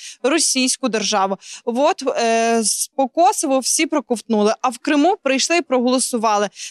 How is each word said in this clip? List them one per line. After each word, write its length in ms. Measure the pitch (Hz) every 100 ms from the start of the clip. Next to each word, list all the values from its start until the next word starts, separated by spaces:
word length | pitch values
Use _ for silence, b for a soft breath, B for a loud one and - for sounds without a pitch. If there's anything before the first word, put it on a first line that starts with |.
| B B
російську 640 | 269 311 - 262 254 - 254
державу. 480 | 214 196 208 196 190 B B
От, 380 | - 233 302 381 262 -
е, 440 | 233 226 226 233
з-, 260 | 208 - - -
по 120 | 262
Косово 500 | 320 370 - 285 262
всі 280 | - - 320
проковтнули, 680 | 302 - 233 - 214 208 -
а 60 | 254
в 100 | 233
Криму 380 | - 294 320 415
прийшли 340 | 262 262 - 339
і 60 |
проголосували. 840 | - 254 247 254 - 233 220 208 208 B B